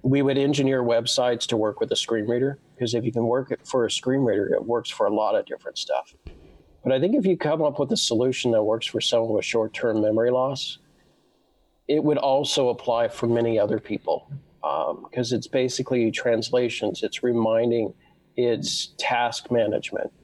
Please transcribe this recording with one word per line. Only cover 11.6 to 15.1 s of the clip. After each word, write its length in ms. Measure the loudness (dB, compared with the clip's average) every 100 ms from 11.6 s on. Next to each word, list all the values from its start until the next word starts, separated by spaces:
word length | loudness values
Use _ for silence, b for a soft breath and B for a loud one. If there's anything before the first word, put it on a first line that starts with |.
| _ _ -2
it 160 | 0
would 140 | 2 2
also 500 | 2 2 0 0 0
apply 400 | 0 0 0 0
for 180 | 0 0
many 320 | 2 2 2
other 220 | 2 -2
people, 500 | -4 -8 -2 -4 -4 -16 -16 _
um, 440 | -4 -2 -4 -6 -8